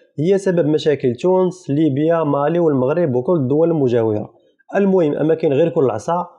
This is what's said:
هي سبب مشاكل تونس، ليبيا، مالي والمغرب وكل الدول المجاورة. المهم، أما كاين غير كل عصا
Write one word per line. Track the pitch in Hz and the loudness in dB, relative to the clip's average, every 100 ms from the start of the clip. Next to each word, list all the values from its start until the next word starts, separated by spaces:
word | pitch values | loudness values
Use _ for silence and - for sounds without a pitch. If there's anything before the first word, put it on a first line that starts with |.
| _ - | _ -4
هي | 165 196 | 0 0
سبب | 196 175 147 | 0 0 0
مشاكل | 151 156 139 131 120 | 0 0 0 -2 0
تونس، | 180 185 185 180 - | 0 2 0 -4 -4
ليبيا، | 143 160 135 160 165 | 0 0 0 0 0
مالي | 151 139 147 170 | 0 0 0 0
والمغرب | 165 135 127 175 165 123 | 0 0 0 0 0 -2
وكل | 127 175 | 0 -2
الدول | 127 147 165 | 0 0 2
المجاورة. | 165 131 120 110 104 - _ _ _ _ 196 | 2 2 2 0 -2 -6 _ _ _ _ -2
المهم، | 196 190 151 | 2 2 0
أما | - 151 160 | 0 0 0
كاين | 160 | 0
غير | 135 170 | 2 0
كل | 170 127 | 2 0
عصا | 107 156 175 - | -2 -4 -4 -6